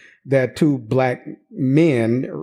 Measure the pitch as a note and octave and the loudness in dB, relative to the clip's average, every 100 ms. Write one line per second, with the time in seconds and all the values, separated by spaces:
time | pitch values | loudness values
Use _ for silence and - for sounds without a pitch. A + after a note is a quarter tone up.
0 | - _ - C3+ B2+ - D#3 C3+ A2 C3 | -20 _ -2 0 0 0 0 0 -2 0
1 | B2+ B2 - - _ A3 C3 C#3+ E3+ B2 | 0 -2 -10 -20 _ -4 0 2 4 2
2 | A2+ B2 C3+ - | 0 -2 -4 -10